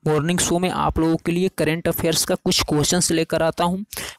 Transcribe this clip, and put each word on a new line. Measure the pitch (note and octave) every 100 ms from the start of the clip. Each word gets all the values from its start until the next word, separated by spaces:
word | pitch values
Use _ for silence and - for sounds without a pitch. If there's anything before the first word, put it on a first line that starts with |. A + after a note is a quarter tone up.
| -
मॉर्निंग | D3+ D3+ F3+
शो | - E3+
में | F#3
आप | - D3 -
लोगों | E3 E3 -
के |
लिए | F3 F#3 -
करंट | D3+ D#3+ E3+
अफेयर्स | E3 E3 E3 -
का | F#3
कुछ | - F3+ -
क्वेश्चंस | D3+ C#3+ F3+ -
लेकर | E3 E3 E3
आता | E3 -
हूं, | F3 F#3 G#3+ - -